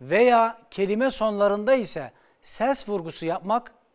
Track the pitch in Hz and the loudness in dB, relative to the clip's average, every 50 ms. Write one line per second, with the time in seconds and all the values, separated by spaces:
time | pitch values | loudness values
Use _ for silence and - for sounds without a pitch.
0 | 127 131 160 208 240 247 240 226 226 226 226 - _ _ - - 196 190 208 214 | -6 0 2 4 6 6 6 4 4 2 -2 -8 _ _ -4 -4 -2 -2 0 0
1 | 254 269 247 - 214 220 208 202 202 202 202 208 208 233 269 262 214 - - 160 | 0 0 0 0 0 -2 0 2 2 2 2 0 2 2 2 2 2 -2 -4 -4
2 | 139 117 _ _ _ _ _ _ _ - - - 214 262 277 - - 208 208 190 | -8 -12 _ _ _ _ _ _ _ -10 -4 -2 0 0 0 -2 -4 -4 -6 -6
3 | 165 165 - - 165 160 165 185 170 196 220 240 240 - _ _ _ _ | -6 -8 -10 -6 -4 -4 -4 -4 -2 -2 -2 -2 -2 -8 _ _ _ _